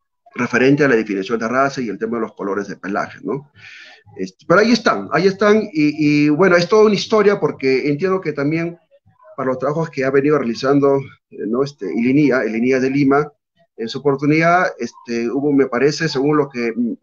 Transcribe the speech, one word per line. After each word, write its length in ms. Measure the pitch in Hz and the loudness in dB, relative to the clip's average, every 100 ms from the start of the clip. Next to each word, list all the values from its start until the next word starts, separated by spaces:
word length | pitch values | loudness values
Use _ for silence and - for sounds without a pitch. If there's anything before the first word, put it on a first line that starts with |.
| _ _ _ | _ _ _
referente 500 | - 120 117 131 147 | -8 -2 2 4 4
a 40 | 139 | 4
la 80 | 117 | 2
definición 420 | 110 98 98 113 | 0 -4 -4 -4
de 100 | 113 | -4
raza 320 | 127 135 139 | -2 -2 -2
y 80 | 117 | -8
el 100 | 98 | -6
tema 200 | 110 117 | -6 -4
de 40 | |
los 100 | 107 | -6
colores 340 | - 98 98 98 | -8 -6 -6 -8
de 80 | - | -10
pelaje, 440 | 90 95 73 - | -8 -6 -6 -10
¿no? 280 | - 127 - _ - - - - _ - | -8 -8 -10 _ -20 -20 -20 -20 _ -12
Este, 280 | 92 - - | -12 -8 0
pero 140 | 180 | 2
ahí 120 | 226 | 4
están, 360 | 233 - 104 98 | 2 0 -2 -2
ahí 140 | 156 190 | 0 0
están, 360 | 190 208 214 202 | 2 2 2 0
y, 540 | 156 151 151 147 147 147 | -2 -2 0 0 2 2
y, 20 | |
bueno, 280 | 147 190 175 | 4 4 4
es 120 | 170 | 4
toda 160 | 214 | 4
una 100 | 214 | 4
historia 460 | 196 - 220 202 196 | 2 0 2 2 2
porque 480 | 147 - 131 131 135 | -2 -2 0 0 0
entiendo 320 | 143 185 190 | -2 -2 -2
que 140 | 165 | -4
también 440 | 143 143 165 170 175 _ _ _ _ - | -4 -2 -2 -4 -10 _ _ _ _ -18
para 140 | - 131 | -8 -4
los 100 | 123 | -2
trabajos 300 | 131 151 160 | -2 -2 -4
que 160 | 139 | -4
ha 60 | 131 | 0
venido 260 | 139 143 147 | 2 2 2
realizando, 640 | 117 113 135 143 139 139 123 - _ | 0 -2 2 4 4 2 -2 -16 _
eh, 160 | - 98 | -10 -4
¿no? 160 | 120 | -2
Este, 240 | 143 - 95 | -4 -6 -6
Ilinía, 580 | 87 120 139 143 123 | -2 2 2 2 2
Ilinía 360 | 113 110 123 131 | -2 -2 0 0
de 100 | 131 | 0
Lima, 420 | 139 135 143 147 _ _ _ _ - | 0 2 2 0 _ _ _ _ -12
en 120 | 113 | -10
su 120 | 135 | -4
oportunidad, 720 | 143 135 143 156 165 175 175 - | -2 -2 0 2 4 2 0 -4
este, 520 | 120 - - 117 117 | -10 -12 -8 -4 -4
hubo, 220 | 131 147 | -2 0
me 160 | 139 131 | 2 2
parece, 400 | 120 139 147 160 | 2 0 0 -4
según 280 | 135 143 151 | -2 0 0
lo 120 | 139 | 0
que, 240 | 120 117 | -2 -4
mm, 200 | 113 120 92 | -2 -4 -4